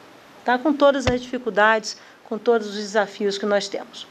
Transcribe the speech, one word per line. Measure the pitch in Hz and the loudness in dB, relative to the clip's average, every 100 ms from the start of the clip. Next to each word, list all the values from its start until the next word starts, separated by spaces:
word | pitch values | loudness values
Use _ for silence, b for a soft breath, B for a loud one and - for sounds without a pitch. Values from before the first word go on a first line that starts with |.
| - - - - | -20 -20 -20 -8
tá? | - 254 | -2 0
Com | 302 | 0
todas | 277 285 277 247 | 4 4 4 0
as | 247 | -2
dificuldades, | 247 247 240 190 214 220 214 - B B | -4 -8 -4 2 4 2 -2 -12 B B
com | - 214 | -10 -4
todos | 214 233 208 | 2 2 0
os | |
desafios | 202 208 214 202 - 202 196 | -8 -2 0 -2 -2 -4 -2
que | 214 | 0
nós | 202 196 | 0 -2
temos | - - - - | -8 -10 -16 -20